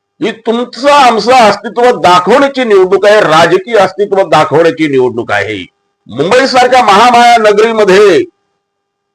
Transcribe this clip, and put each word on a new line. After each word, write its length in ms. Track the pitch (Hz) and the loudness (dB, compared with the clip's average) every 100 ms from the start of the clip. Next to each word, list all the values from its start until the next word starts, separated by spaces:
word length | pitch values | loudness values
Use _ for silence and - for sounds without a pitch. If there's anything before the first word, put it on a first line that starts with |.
| _ - | _ -10
ही 100 | 208 | -10
तुमचं 560 | - - 233 240 226 285 | -8 -6 -6 -6 -6 -2
आमचं 440 | 285 247 220 208 | 2 2 0 0
अस्तित्व 680 | 254 214 202 220 208 247 202 | 2 2 -2 -8 -2 -2 0
दाखवण्याची 640 | 175 175 196 262 277 269 | 0 0 2 0 0 -4
निवडणूक 420 | 240 196 185 190 202 | 0 2 2 0 2
आहे, 140 | 214 | 2
राजकीय 560 | 156 160 170 190 240 220 | 2 0 2 0 -2 -2
अस्तित्व 520 | 185 - 202 190 170 | -2 -2 -4 -2 0
दाखवण्याची 600 | 156 151 143 165 160 156 | 0 0 0 0 -2 -2
निवडणूक 440 | 135 127 113 104 | -2 -2 -4 -6
आहे. 340 | 104 98 101 85 _ _ _ _ | -6 -6 -10 -14 _ _ _ _
मुंबईसारख्या 760 | 110 165 254 269 247 247 254 | -6 -2 0 0 0 2 2
महामाया 520 | 214 196 247 240 240 233 | 2 2 2 2 2 2
नगरीमध्ये 880 | 214 202 226 220 196 190 208 151 - _ _ _ _ _ _ _ _ | 2 0 0 0 0 2 2 2 -2 _ _ _ _ _ _ _ _